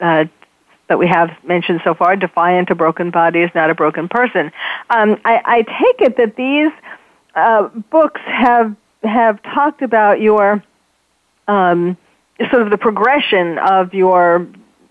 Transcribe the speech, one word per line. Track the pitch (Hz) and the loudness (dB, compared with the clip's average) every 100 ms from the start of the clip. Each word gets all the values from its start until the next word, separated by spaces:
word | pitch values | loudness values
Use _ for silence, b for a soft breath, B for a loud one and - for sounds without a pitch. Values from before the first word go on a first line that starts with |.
uh, | 170 160 160 _ _ _ _ _ - | -2 0 -2 _ _ _ _ _ -4
that | 170 | 0
we | 175 | 2
have | 175 165 160 | 2 0 -4
mentioned | 151 175 180 170 | -6 -4 -2 -2
so | 185 | -2
far, | 165 180 196 | 0 0 0
Defiant, | 180 - 175 180 185 | -2 -2 0 0 0
A | |
Broken | 170 160 165 175 | 0 0 -2 -4
Body | 170 170 165 | 0 0 2
is | 170 | -2
Not | 165 160 | 0 -2
a | |
Broken | 165 156 156 170 | 0 -2 -2 -6
Person. | 240 247 180 147 B B B - | -2 -2 -2 -6 B B B -4
Um, | 233 214 208 | 0 0 0
I, | 226 233 | 0 0
I | - 233 | 0 -2
take | 226 - 453 494 262 | -2 0 0 2 0
it | 233 | 2
that | 220 233 | -2 -2
these, | 254 294 302 - B B B B _ 156 | -2 0 0 -4 B B B B _ -2
uh, | 214 220 185 233 - | 2 2 0 -8 -2
books | 320 302 - | 0 0 -2
have, | - - 240 240 220 208 _ _ | -8 0 2 2 0 -4 _ _
have | 214 233 226 202 | -4 0 0 0
talked | - 285 294 302 | -6 -2 -2 -2
about | 247 220 208 190 | -2 2 2 2
your, | 214 214 202 208 _ _ _ _ _ _ _ _ - | 2 2 2 0 _ _ _ _ _ _ _ _ -4
um, | 202 180 175 175 180 _ _ _ - 240 | 0 2 0 -2 -6 _ _ _ -10 0
sort | 247 | 0
of | 208 | 0
the | 202 | -2
progression | 233 202 233 285 - 196 170 156 | -2 0 0 0 0 -2 -2 -2
of | 190 190 180 | 0 0 0
your | 190 185 180 170 175 175 - _ _ _ | 0 2 4 2 2 -2 -16 _ _ _